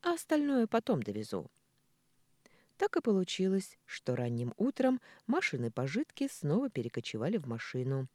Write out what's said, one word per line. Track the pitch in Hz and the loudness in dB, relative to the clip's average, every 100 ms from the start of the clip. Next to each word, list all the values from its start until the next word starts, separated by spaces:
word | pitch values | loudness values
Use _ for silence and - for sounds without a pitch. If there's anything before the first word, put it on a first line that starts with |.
а | 349 | 0
остальное | 339 - 302 285 269 220 | -2 2 2 4 2 4
потом | 226 - 185 | 2 2 0
довезу". | 107 104 107 95 73 _ _ _ _ _ _ _ _ _ - _ _ _ | 0 -6 -4 -6 -6 _ _ _ _ _ _ _ _ _ -20 _ _ _
Так | 403 - | 0 2
и | |
получилось, | 247 196 180 - 190 190 190 - | 4 2 2 0 2 2 -2 -14
что | - - - | -16 -8 -2
ранним | 123 120 117 120 - | 0 0 -2 -4 0
утром | 240 - 254 254 - - - | -2 4 2 2 -4 -18 -2
Машины | 294 - 131 120 | 0 0 -2 -2
пожитки | 120 135 180 302 - 277 | -2 -2 -2 -4 -4 -4
снова | - 151 175 269 | -2 0 0 0
перекочевали | 135 117 - - 113 127 220 | -4 -4 -4 -6 -4 -2 -2
в | 135 | -4
машину | 113 - 127 127 135 131 | -8 -6 -4 -2 -2 -4